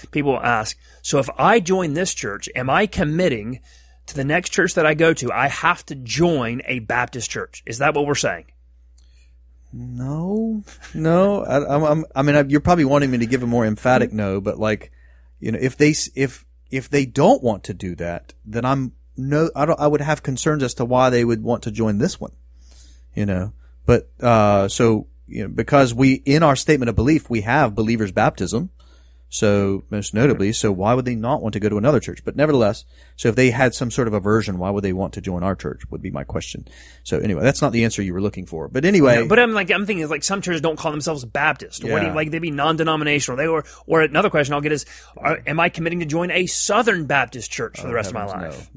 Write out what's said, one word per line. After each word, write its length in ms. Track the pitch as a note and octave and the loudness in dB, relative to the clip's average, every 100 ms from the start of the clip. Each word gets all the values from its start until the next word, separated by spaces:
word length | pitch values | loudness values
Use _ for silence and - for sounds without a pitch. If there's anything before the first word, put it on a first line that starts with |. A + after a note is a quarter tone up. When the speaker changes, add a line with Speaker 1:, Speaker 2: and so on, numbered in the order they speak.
| - | -6
Speaker 1:
people 260 | D3 C#3+ B2+ | -2 0 0
ask, 380 | A#2+ A2+ A2 - _ - | 0 0 -2 -10 _ -16
"So 160 | - C#3+ | -2 -2
if 100 | A#2 - | -2 0
I 240 | E3 A#3 | 2 4
join 340 | E3+ F#3 E3+ | 2 -2 -2
this 200 | D3 F#3 | -2 -4
church, 340 | - A2 G2+ - | -4 -8 -10 -10
am 160 | B2+ C3 | -8 0
I 160 | D#3+ G#3 | 0 0
committing 760 | - D3+ D#3+ F3+ A2+ G#2+ B2+ - _ _ _ - | -2 -2 0 0 -2 -6 -12 -16 _ _ _ -12
to 80 | |
the 100 | C#3+ | -6
next 260 | C3+ F3 - | -2 -2 0
church 240 | - F3+ | 0 0
that 120 | F3+ D3+ | 2 2
I 80 | |
go 180 | D3+ E3 | 4 2
to, 180 | D#3 A#2+ | 2 -2
I 160 | A#2+ C3+ | -2 -2
have 360 | - E3 F3 - | 0 0 0 -6
to 100 | C#3 | -14
join 640 | A#2 A#2+ F3 D3+ A#2 A#2+ - | -8 0 2 2 -2 -6 -6
a 120 | B2+ | -8
Baptist 500 | G#2 A#2+ B2 B2 - | -2 -2 -2 -6 -8
church?" 320 | A2+ F#2 - - | -8 -10 -12 -12
Is 120 | A#2 | -2
that 160 | D3 | 0
what 120 | D3 C#3+ | 0 0
we're 80 | |
saying? 300 | C#3 A#2+ E2+ - _ _ _ _ _ _ _ _ _ _ _ - | 0 -2 -4 -12 _ _ _ _ _ _ _ _ _ _ _ -20
Speaker 2:
No, 920 | B2 B2 B2 C3 D3+ F3+ G#3+ A3+ G#3+ G3+ - - | -16 -12 -8 -6 -4 -4 -2 -2 -4 -8 -18 -12
no. 500 | D#3 D#3+ F3 G3+ G3+ | -2 2 4 4 2
I, 300 | - C#3 C#3+ | 0 0 2
I'm, 80 | C#3+ | 2
I'm, 200 | D3+ D#3 D#3 | 2 2 0
I 80 | C3+ | 0
mean, 140 | D3 D3 | 4 4
I, 60 | |
you're 160 | C#3 D3 | 4 2
probably 240 | F3 F3 C3+ | 4 4 4
wanting 240 | C#3+ C#3 | 4 2
me 80 | B2 | 0
to 80 | A#2 | 2
give 160 | C3 | 0
a 40 | A#2+ | 2
more 200 | A#2+ A2 | 2 2
emphatic 460 | G#2+ B2+ B2+ A#2+ | 2 4 4 2
no, 280 | G#2+ G2 G2 | 0 -2 -2
but, 180 | G2+ E2+ | -4 -2
like, 340 | G#2+ G#2+ - - - - - - | -2 -2 -6 -20 -20 -20 -20 -10
you 120 | A2+ | -6
know, 60 | A2 | -2
if 160 | B2+ - | -2 4
they, 140 | D3+ | 4
s-, 180 | D#3 - | 4 -4
if, 320 | C3 C3+ - - _ _ | -2 -4 -4 -20 _ _
if 180 | C3 - | -10 -2
they 160 | C#3+ | -2
don't 380 | C3 C3+ F3+ C#4 | 0 2 4 4
want 220 | A#2+ G2 | 2 -2
to 100 | - | -6
do 200 | F2+ F#2+ F2 | -10 -10 -8
that, 360 | E2+ E2+ - - A2 | -8 -8 -12 -20 -8
then 180 | A#2 | -4
I'm 280 | B2+ C#3 B2+ - - - | 0 0 -2 -10 -18 -10
no, 340 | C3+ D3 E3 | -2 0 0
I 120 | C3 D3+ | 0 0
don't, 120 | D#3+ | 2
I 80 | D3 | 2
would 140 | D3 | 2
have 220 | D3 D3+ | 0 -2
concerns 400 | - B2+ D#3+ D3+ | -4 -2 -2 0
as 120 | B2+ | -2
to 100 | - | -2
why 260 | A#2+ B2+ B2+ | 0 4 4
they 140 | A#2+ | 4
would 180 | A#2 A2 | 2 0
want 220 | A2+ A2+ | -2 -4
to 60 | A#2+ | -4
join 280 | G#2+ A2 G2+ | -2 0 0
this 200 | E3 - | -2 -4
one, 120 | - - - - - - - - - | -12 -14 -20 -20 -20 -20 -20 -20 -10
you 120 | - G2+ | -4 -2
know. 260 | F2+ G2+ - - - | -2 -4 -10 -20 -6
But, 240 | - A#2 - - | 2 2 0 -2
uh, 460 | B2 A2+ G#2 G2+ G2 | 4 4 6 4 2
so, 380 | - A#2 G#2+ - - - | 2 2 2 -2 -16 -12
you 160 | A2+ | -10
know, 60 | G2 | -6
because 440 | F#2+ A#2 C#3+ B2+ | -4 2 4 4
we, 220 | A#2 C3+ | 4 4
in 280 | C3+ C#3 D3+ | 4 2 4
our 140 | D#3+ C3 | 4 4
statement 320 | - D3 A#2+ | 2 2 2
of 60 | G2+ | 0
belief, 320 | B2 D#3+ - | 2 2 0
we 140 | A#2 | -2
have 320 | G#2 C#3+ B2 | 0 2 2
believers' 380 | G2+ A2 A#2 G2+ | 0 0 0 0
baptism. 580 | F#2+ C3 - F2+ A2+ F#3 - - - _ - - | 2 0 0 -4 -4 -6 -10 -20 -20 _ -20 -12
So 540 | - G#2+ G2+ G2 G2 - | 0 2 4 2 -2 -6
most 240 | G#2 G2+ | -8 -4
notably, 400 | G#2 C#3 G#2+ G2 | 0 2 2 0
so 180 | A2+ G#2+ | 0 -2
why 220 | F#2 G#2 | 0 0
would 100 | B2+ | 0
they 100 | B2 | 0
not 280 | A2+ A#2 D3+ | -4 -2 -2
want 100 | A2 | -2
to 80 | G#2 | -2
go 80 | G#2 | -2
to 80 | G#2 | 2
another 240 | B2+ B2+ | 2 2
church? 240 | - - | -2 -8
But 100 | - | -8
nevertheless, 520 | - D#3 C3+ G#2 A2+ - - - | 0 2 4 2 0 -10 -20 -20
so 140 | - A#2+ | -4 0
if 80 | A2+ | 2
they 140 | B2+ | 2
had 240 | A#2 B2+ | 4 0
some 160 | - B2 | 0 -4
sort 180 | C#3 A2+ | -2 0
of 60 | |
aversion, 420 | G#2 G2 A2 G2+ F2+ | 0 2 0 0 -4
why 140 | F#2 | -2
would 120 | G2+ | -2
they 120 | F#2+ | -2
want 180 | F#2 F2 | -2 -4
to 60 | - | -6
join 220 | F#2+ F2+ | -6 -4
our 120 | F#2+ | -2
church 280 | F2+ C#2+ - - | -4 -6 -10 -12
would 100 | C#2 | -10
be 100 | F#2 | -8
my 140 | C#2+ | -8
question. 420 | C#2+ F2 - - - - - - | -6 -8 -8 -12 -16 -20 -20 -20
So 140 | - F#2 | -4 -2
anyway, 240 | G#2 D#2+ | -2 0
that's 180 | A#2 - | 0 2
not 120 | C#3 | 0
the 120 | A#2 | 0
answer 160 | A2+ - | 0 -2
you 140 | F#2+ | -4
were 80 | F2+ | -2
looking 240 | G2+ F#2+ F2 | -4 -6 -10
for. 220 | E2 D2 | -12 -6
But 180 | C3 E3+ | -2 2
anyway. 300 | G3 C3+ A#2 | 6 6 4
Speaker 1:
No, 120 | A#2 | 4
but 100 | A3+ | 4
I'm 140 | A#3+ | 4
like, 180 | G#3+ F3+ | 0 0
I'm 140 | F#3 | -2
thinking, 240 | G3+ F#3 D3+ | -2 -4 -4
like, 160 | D3 | -4
some 160 | - G3 | -4 -4
churches 220 | F3+ E3 | -4 -2
don't 160 | D#3+ D#3 | -2 -4
call 140 | D#3+ | -6
themselves 340 | D3+ E3 D3 A#2+ | -4 -6 -6 -6
Baptist. 580 | C#3 D3+ C3+ F#2 - | -2 0 -2 -8 -10
Or 80 | A2+ | -4
what 60 | G#2+ | -2
do 80 | F#2+ | -2
you, 40 | |
Speaker 2:
Yeah. 40 | - | -2
Speaker 1:
like, 140 | D#3 | -4
they'd 80 | E3 | -4
be 120 | E3 | -4
non-denominational. 840 | C#3+ D3+ D#3+ D#3+ D#3 D3+ D3 C3 B2+ | -2 0 0 0 0 0 0 -2 -2
They 120 | E3 | -2
were, 180 | D#3+ - - - | -2 -4 -14 0
or 140 | D#3+ | 2
another 300 | D#3 D3+ G3+ | 4 2 2
question 240 | D#3 C#3 | 2 0
I'll 80 | C#3+ | -2
get 100 | D3+ | -2
is, 140 | D3 - - - - | -4 -4 -18 -20 -6
are, 200 | - D#3+ C#3+ | -4 -4 -2
am 140 | D#3 | 0
I 80 | F3 | 0
committing 320 | - E3 F3 | -2 -4 -4
to 60 | D#3 | -2
join 240 | E3 F3+ | -2 -2
a 160 | E3+ F#3 | -2 -2
Southern 580 | - - G#3 A#3 F#3 | -4 0 2 2 0
Baptist 460 | C#3 C#3+ A#2+ B2+ - | 0 0 0 -6 -10
church 280 | - A2+ - | -8 -8 -8
for 40 | |
Speaker 2:
Oh, 40 | B2+ | -6
Speaker 1:
the 40 | |
rest 140 | A#2 F#2+ | -4 -4
of 60 | |
my 60 | A2+ | -6
Speaker 2:
heavens, 340 | G2+ F#2+ E2 C2 | -8 -8 -10 -12
Speaker 1:
life? 140 | - | -16